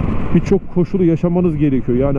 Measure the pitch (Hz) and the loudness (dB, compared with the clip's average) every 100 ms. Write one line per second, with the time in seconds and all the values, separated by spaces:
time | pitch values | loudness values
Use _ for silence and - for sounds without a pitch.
0 | - - - 180 - 196 - - 170 190 | -2 -2 2 2 2 0 0 -2 -2 0
1 | 175 165 180 175 180 147 147 131 123 120 | 0 2 0 0 0 0 0 0 0 0
2 | 139 | 0